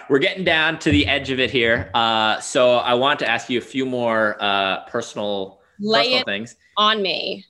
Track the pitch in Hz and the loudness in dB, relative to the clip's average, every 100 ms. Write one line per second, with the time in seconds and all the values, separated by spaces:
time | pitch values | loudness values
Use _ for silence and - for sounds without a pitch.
0 | - 139 185 185 175 160 156 160 165 147 | 0 0 0 -2 0 2 2 0 0 2
1 | 143 139 131 131 127 123 117 117 117 120 | 2 0 -2 -2 0 2 2 2 0 0
2 | 117 113 110 104 - 139 123 120 113 123 | 2 2 2 0 -2 2 4 4 2 2
3 | 135 147 110 117 - 123 - 131 131 123 | 2 0 0 -2 -2 -6 -4 -4 -4 -2
4 | 120 110 107 104 101 98 95 87 - 120 | 0 2 0 0 -2 0 0 -2 -4 -8
5 | 117 - 104 101 95 - _ - 208 220 | -8 -6 -4 -4 -6 -12 _ -10 -2 0
6 | 240 254 - - 120 - _ - 214 220 | 2 0 -2 -4 -6 -16 _ 0 0 0
7 | 190 156 - 196 - | -2 -4 -6 -10 -14